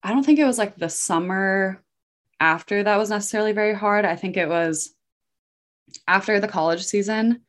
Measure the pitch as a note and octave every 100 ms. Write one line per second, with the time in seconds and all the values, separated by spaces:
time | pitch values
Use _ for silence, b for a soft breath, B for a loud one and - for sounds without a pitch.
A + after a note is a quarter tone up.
0 | F#3 A#3+ C#4 D4+ C#4+ A#3+ G3+ - E3 -
1 | - E3+ F3+ F#3+ G3 F#3+ F#3+ F#3+ _ _
2 | _ _ _ _ D#3+ E3 - G3+ G3+ G3+
3 | G#3+ G#3 G3+ A3 G#3+ G#3+ G#3+ G#3 G#3 G#3
4 | G3+ E3+ F#3 F#3 E3 E3+ E3 D#3 - _
5 | _ _ _ _ _ _ _ _ _ -
6 | - F#3 G3 G#3 G3+ F#3+ D#3+ E3+ F#3 G#3
7 | G3 A3 A3+ A#3+